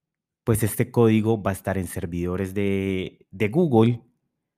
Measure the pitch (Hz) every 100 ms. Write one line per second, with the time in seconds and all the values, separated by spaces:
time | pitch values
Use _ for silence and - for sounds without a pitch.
0 | _ _ _ _ - 107 107 - 113 123
1 | 113 110 110 110 95 95 101 95 85 92
2 | 90 87 87 90 95 98 101 98 95 92
3 | 90 - _ 95 104 143 170 113 117 120
4 | - _ _ _ _